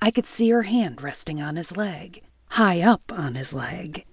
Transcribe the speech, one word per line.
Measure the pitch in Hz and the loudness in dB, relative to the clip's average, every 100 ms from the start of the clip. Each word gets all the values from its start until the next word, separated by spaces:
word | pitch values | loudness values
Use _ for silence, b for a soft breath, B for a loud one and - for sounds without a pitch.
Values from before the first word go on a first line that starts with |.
I | 214 | 0
could | - - | 2 0
see | - 226 | 2 4
her | 233 | 4
hand | 202 240 180 120 | 2 0 0 -4
resting | 139 - - 151 | -6 -4 -4 -4
on | 147 160 | -6 -4
his | 170 180 | -4 -4
leg, | 202 151 180 - - _ - | -4 -6 -14 -20 -20 _ -4
high | - 208 170 | 2 4 6
up | 170 214 - | 4 4 0
on | - 143 | -6 -6
his | 123 131 131 | -4 -4 -4
leg. | 120 - 151 - - | -6 -10 -12 -14 -16